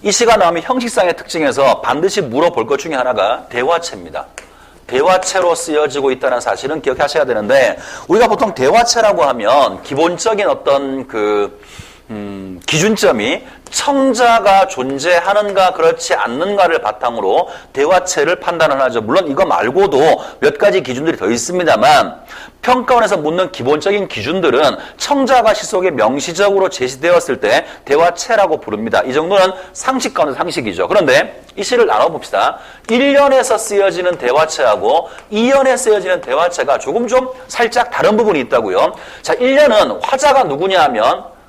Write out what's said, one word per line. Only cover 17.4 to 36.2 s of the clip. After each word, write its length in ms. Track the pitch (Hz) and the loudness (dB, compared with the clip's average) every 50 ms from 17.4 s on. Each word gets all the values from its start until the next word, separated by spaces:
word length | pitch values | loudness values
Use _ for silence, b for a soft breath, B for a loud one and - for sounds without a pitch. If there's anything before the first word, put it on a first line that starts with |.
| 180 B B B B B _ | 0 B B B B B _
대화체를 640 | 135 143 156 185 180 180 - - 160 143 151 180 185 | -2 2 2 2 2 2 0 -2 -2 0 0 -2 -2
판단을 400 | - - 170 165 160 151 139 135 135 | -4 -6 -2 0 0 0 2 0 0
하죠. 180 | 127 117 117 | 0 0 -2
물론 260 | 110 104 139 190 185 | -2 0 0 0 0
이거 180 | 151 135 - 196 | 0 0 0 0
말고도 800 | 160 - 85 104 117 135 180 202 196 147 131 151 160 131 B B B B B | 0 2 0 0 0 2 2 2 2 4 4 4 4 2 B B B B B
몇 180 | 127 147 147 | 0 0 0
가지 240 | - - 202 185 190 | 2 2 2 2 2
기준들이 360 | - 127 127 123 151 - - | -2 -4 -8 -4 -2 -2 -2
더 120 | - 92 98 | -2 -2 -2
있습니다만, 920 | 120 120 - - 175 180 175 156 131 107 120 143 151 135 107 - - - B B B B B B B _ | -2 -2 -4 -4 -4 -2 2 2 2 4 4 4 4 4 2 0 -6 -16 B B B B B B B _
평가원에서 560 | - 240 254 254 240 - 254 240 220 196 202 | 0 0 0 0 2 2 2 2 4 2 0
묻는 340 | 175 147 151 165 180 185 180 | 0 -2 -2 -2 -2 -2 -4
기본적인 560 | - - 123 127 151 151 151 196 202 208 196 | -4 -6 -2 0 0 0 0 -2 -2 -2 -4
기준들은 680 | - - 110 101 127 170 190 175 151 120 131 156 135 - B B B B | -6 -8 -8 -6 -4 0 2 2 4 4 4 2 2 0 B B B B
청자가 560 | - - - 285 277 269 226 262 247 226 220 202 | -10 -4 -2 0 0 2 4 4 4 4 2 0
시 120 | - - | 0 -4
속에 260 | - - 190 180 185 | -4 -4 0 0 0
명시적으로 760 | 160 120 107 110 131 143 139 - 165 165 202 202 196 196 190 180 | 0 2 0 0 0 -2 -6 -6 -2 0 0 2 2 2 0 0
제시되었을 720 | - - 127 127 135 127 147 175 175 170 170 - 131 - | -2 -4 -6 -6 -6 -4 0 2 2 2 2 0 -4 -2
때 240 | - 104 117 151 170 B B B B | 0 2 2 0 0 B B B B
대화체라고 800 | - 139 147 165 175 170 - - - 233 214 196 175 156 - | 0 2 2 2 2 0 -2 -4 -2 2 2 2 0 0 -4
부릅니다. 400 | - - 104 104 110 117 - 98 - | -4 -6 -6 -6 -4 -2 0 0 0
이 80 | 131 127 | 0 -2
정도는 380 | 147 160 175 202 196 185 190 190 B B B B | -2 0 2 2 2 2 2 0 B B B B
상식 400 | - - - 262 254 - 170 - | -6 -4 -4 -2 -2 -4 -6 -2
가운데 240 | - 160 147 127 | -2 -2 -2 -2
상식이죠. 500 | - - 175 151 151 127 107 90 85 92 | -6 -6 -6 -4 -6 -6 -6 -4 -4 -2
그런데 560 | - 190 208 175 135 127 147 185 - - - - - - | 0 2 2 4 4 2 2 2 0 -8 -18 -20 -18 -10
이 60 | - 202 | -10 -4
시를 220 | - 247 240 233 | -2 2 2 2
나눠봅시다. 680 | - 101 107 131 170 165 139 - - - 98 107 135 151 B B B B B B - | 2 2 2 2 0 0 -6 -10 -4 -2 0 0 0 -2 B B B B B B -2
일 240 | 226 247 277 277 277 | 0 2 2 4 4
년에서 440 | 285 285 277 269 262 233 - 233 | 4 4 6 4 2 2 2 -2
쓰여지는 600 | 214 - - 208 202 196 196 170 175 180 180 175 | -2 -2 -2 0 2 2 2 0 0 -2 -2 -2
대화체하고 920 | - 123 120 127 147 156 156 - - 139 117 104 92 92 110 131 220 226 B B B B B | -2 -2 0 2 2 2 0 0 0 2 2 2 2 2 0 0 0 0 B B B B B
이 140 | 208 208 233 254 | -2 0 2 2
년에 260 | 277 277 269 262 254 | 4 4 4 2 2
쓰여지는 440 | 240 - 226 214 202 180 185 185 175 | 0 2 2 2 2 2 -2 -4 -4